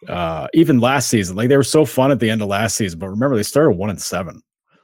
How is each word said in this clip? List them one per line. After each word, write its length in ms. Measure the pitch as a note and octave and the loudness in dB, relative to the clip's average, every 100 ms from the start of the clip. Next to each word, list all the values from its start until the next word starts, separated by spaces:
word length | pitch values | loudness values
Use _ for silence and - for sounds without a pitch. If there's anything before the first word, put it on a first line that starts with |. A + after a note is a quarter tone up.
| - | -12
uh, 400 | F2 E2+ - C3+ | -6 -6 -6 -2
even 260 | D#3 D#3+ B2+ | 2 4 4
last 300 | B2 C#3+ - | 4 2 2
season, 260 | A2+ F2+ F#2+ | 0 0 -2
like, 140 | B2 | 2
they 80 | C#3 | 2
were 60 | |
so 220 | B2+ D#3 C3+ | 4 2 2
fun 260 | - C3 | 2 2
at 80 | B2+ | 2
the 100 | A2+ | 0
end 120 | A2 | -2
of 60 | G#2 | -2
last 280 | G2 A2 - | -2 -2 -2
season, 240 | G2 E2 | -4 -6
but 100 | F#2+ | -8
remember 260 | G#2 C#3 A#2 | -2 0 0
they 80 | |
started 280 | G#2 C#3 D#3 F2+ | 0 2 2 2
one 120 | G#2 | -4
and 120 | F2+ | -6
seven 400 | - F2 F2 - _ _ _ _ | -6 -6 -8 -12 _ _ _ _